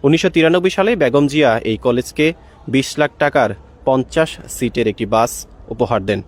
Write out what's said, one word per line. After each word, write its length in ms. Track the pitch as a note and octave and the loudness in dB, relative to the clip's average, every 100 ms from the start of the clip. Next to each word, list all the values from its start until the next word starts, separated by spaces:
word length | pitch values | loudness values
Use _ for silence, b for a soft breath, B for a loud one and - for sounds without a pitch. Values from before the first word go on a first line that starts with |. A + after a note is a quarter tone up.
উনিশশো 260 | C#3 D#3+ F#3 | 2 2 2
তিরানব্বই 440 | E3+ D#3+ F3+ F#3 F#3+ | 2 2 2 0 0
সালে 160 | G3 A3+ | 0 0
বেগম 300 | C3+ C#3+ C#3+ | 2 2 2
জিয়া 240 | D3+ C#3 A2+ A2 | 2 2 2 -2
এই 120 | A2 | -2
কলেজকে 480 | B2+ B2 - - D3+ E3+ b b - | 0 -2 -4 -2 -2 -2 b b -2
বিশ 220 | B2+ C3 - | -2 -2 -2
লাখ 140 | D3 - | -2 0
টাকার 300 | D3 C#3+ A2 G2 - - - | 0 2 0 -2 -16 -6 -2
পঞ্চাশ 440 | C3 B2+ E3 D#3+ - - | 0 0 -2 -2 -4 -16
সিটের 360 | - A#2+ B2 G#2+ | -6 -4 -2 -4
একটি 180 | G2+ G#2 | -4 -2
বাস 260 | A2 A#2+ - - - - | 0 0 -4 -16 -20 -16
উপহার 320 | A2+ A#2 A2+ G2 | -4 -2 -2 -2
দেন। 140 | F#2+ | -4